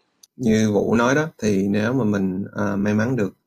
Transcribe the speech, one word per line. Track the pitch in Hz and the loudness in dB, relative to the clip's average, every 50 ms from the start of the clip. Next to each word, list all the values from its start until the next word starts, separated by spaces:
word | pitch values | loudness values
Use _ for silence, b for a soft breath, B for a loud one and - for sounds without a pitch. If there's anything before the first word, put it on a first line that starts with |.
| _ _ _ _ - _ _ | _ _ _ _ -20 _ _
Như | - 127 113 110 110 110 107 104 | -4 0 2 2 4 2 2 2
Vũ | 98 - - 107 | 0 0 2 2
nói | 120 120 123 139 | 2 2 2 2
đó, | 151 156 160 - - - | 0 0 -2 -6 -4 -2
thì | 107 101 95 98 101 | 0 0 0 0 0
nếu | 101 104 107 117 131 | 0 0 0 0 0
mà | 135 113 | 0 0
mình, | 104 104 98 95 92 92 95 101 - - | 0 0 0 0 -2 -2 -4 -8 -8 -6
ờ, | - 104 101 101 | -4 -4 -4 -2
may | 101 98 104 104 | -2 -2 0 0
mắn | 107 110 123 135 | 0 0 0 0
được | 117 101 92 - _ _ | -2 -2 -4 -6 _ _